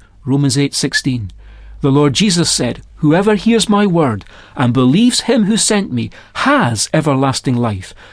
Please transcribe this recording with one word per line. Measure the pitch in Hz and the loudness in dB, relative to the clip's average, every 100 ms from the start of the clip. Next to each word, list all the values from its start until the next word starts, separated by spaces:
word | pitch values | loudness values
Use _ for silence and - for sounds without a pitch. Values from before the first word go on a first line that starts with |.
| - - | -20 -12
Romans | - 139 143 127 | -4 0 0 0
eight | 143 | -2
sixteen. | - 147 - 139 123 98 - - - - - | -2 -4 -2 -2 -4 -6 -14 -20 -20 -20 -4
The | 143 | 0
Lord | 139 147 | 2 2
Jesus | 120 208 170 156 | 2 2 2 0
said, | - 127 - - - | -2 -4 -6 -12 -4
"Whoever | 151 165 202 | 0 2 2
hears | 208 226 226 - | 0 2 0 2
my | 202 208 | 2 2
word | 170 139 104 - - - - | 2 0 -2 -8 -20 -14 -2
and | 120 | 0
believes | 120 127 160 240 - | 2 2 4 2 0
him | - 247 | 0 0
who | 196 220 | 2 0
sent | - 208 - | 0 -2 -2
me | 123 110 - - | -6 -8 -10 -16
has | - 254 285 165 107 - | -6 0 0 0 -2 -2
everlasting | 156 151 135 135 - - 120 | -2 0 0 0 -2 -2 -2
life, | 120 98 - - - | -2 -4 -10 -18 -20